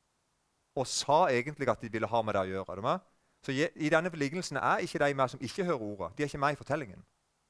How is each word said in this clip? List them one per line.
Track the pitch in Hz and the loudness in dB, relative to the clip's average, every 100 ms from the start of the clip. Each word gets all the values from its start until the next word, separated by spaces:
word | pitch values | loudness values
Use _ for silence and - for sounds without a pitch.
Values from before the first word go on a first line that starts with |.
| _ _ _ _ _ _ _ | _ _ _ _ _ _ _
og | - 127 | -4 -2
sa | - - 151 175 | -2 4 6 6
egentlig | 123 127 151 127 | 4 0 -2 0
at | 107 | 0
de | 117 | -2
ville | 107 107 | -2 0
ha | 117 | 2
med | 107 | 2
det | 101 | 0
å | 95 | 0
gjøre. | 95 92 | -4 -6
Er | 92 | -4
du | |
med? | 117 185 - _ _ _ | -2 -2 -4 _ _ _
Så | - | -6
i, | 135 160 - | 0 0 0
i | 151 | 2
denne | 160 175 | 2 2
lignelsen | 165 139 175 - 139 | -2 -2 -2 -4 -2
er | 127 202 | 2 2
ikke | 180 165 | 0 2
de | 143 | 2
med | 139 127 | 4 0
som | 135 | 0
ikke | 117 - | -8 -4
hører | 180 143 | -2 -2
ordet. | 104 104 85 120 | -4 -6 -8 -4
De | |
er | 147 | -4
ikke | 147 | 0
med | 139 | -2
i | 143 | -2
fortellingen. | - 156 120 - - _ _ _ | -4 -4 -4 -14 -20 _ _ _